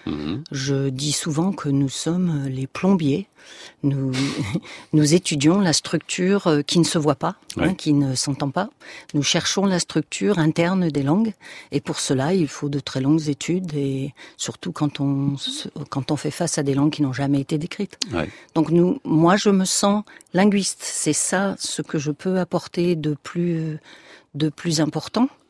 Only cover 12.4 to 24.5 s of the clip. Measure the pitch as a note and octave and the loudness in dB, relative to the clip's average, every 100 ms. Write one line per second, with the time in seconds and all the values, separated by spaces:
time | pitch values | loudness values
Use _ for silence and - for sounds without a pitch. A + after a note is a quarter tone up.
12.4 | D3 - D3 C#3+ - C3+ C3+ D#3+ D3+ C#3 | 0 -4 -4 -4 -4 -2 2 2 0 -4
13.4 | - F3+ F3+ D3 C#3 C3+ C#3+ - - - | -2 -4 -4 -4 -2 -4 -6 -10 -20 -10
14.4 | - - F2+ - D3 - C#3 C#3 C#3 C#3 | -10 -8 -10 -2 -2 0 0 0 0 -2
15.4 | - - - - C#3 C#3 B2+ D3 D3+ - | -6 -8 -10 -12 -8 -6 -4 -4 -4 -4
16.4 | E3 - C#3 C3+ D3+ D3+ C#3 A#2+ C#3 C#3+ | -2 0 0 2 2 2 -2 0 0 0
17.4 | C#3 D#3 E3+ - G3 - F3+ F2+ F2 - | 0 -4 -4 -6 -8 -8 -4 -4 -4 -8
18.4 | - E3 D#3 E3+ F3+ - - D#3+ E3+ G#3 | -4 0 4 6 4 2 2 4 6 6
19.4 | G#3 G3 F#3+ - G3+ G#3 - - - F3 | 4 4 2 2 2 2 -2 -16 -2 4
20.4 | G#3 G3 F#3 - - - D#3 D3 - F#3 | 4 4 0 -6 -8 -2 -2 0 0 0
21.4 | G3 - - - - D#3+ C#3+ C#3+ F#3+ F#3 | 0 -4 -6 -6 -4 -4 -4 -4 -2 -2
22.4 | F3 F3 - - F3 E3+ D3+ D3 - F3 | 0 -2 -2 -2 0 0 -2 -4 -6 -2
23.4 | F3 E3 D#3+ D#3 - - - - _ C#3+ | -2 -2 -4 -8 -14 -20 -20 -20 _ -4
24.4 | D#3 | -4